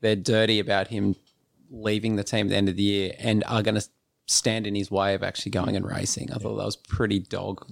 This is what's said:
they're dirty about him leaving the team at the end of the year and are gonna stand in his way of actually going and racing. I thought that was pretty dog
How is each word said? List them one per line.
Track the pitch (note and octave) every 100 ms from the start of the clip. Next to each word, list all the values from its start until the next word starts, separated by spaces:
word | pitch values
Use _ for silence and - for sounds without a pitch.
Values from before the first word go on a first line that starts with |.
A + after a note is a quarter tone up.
they're | A2 G#2
dirty | F2 A2 A2+ G#2+
about | F#2+ G2 F#2+
him | A2+ G2+ F#2+ _ _ _ _ -
leaving | A#2+ G#2+ G#2+ A2 G#2
the |
team | G2+ A2+ G2+
at |
the | G2
end | G2
of | F2+
the |
year | G2+ G2+ F#2+ -
and | A#2 G#2+ -
are | A2+
gonna | G#2+ G#2+ - _ _ _ -
stand | - - A2+ G#2
in | G2+
his | G2
way | G2 G2
of | G2
actually | G2 - -
going | F#2+ F#2 G2+
and | -
racing. | - - - -
I | -
thought | A2 G#2
that | G2+
was | -
pretty | - - A2 G2+
dog | - F#2 G2 F#2+ -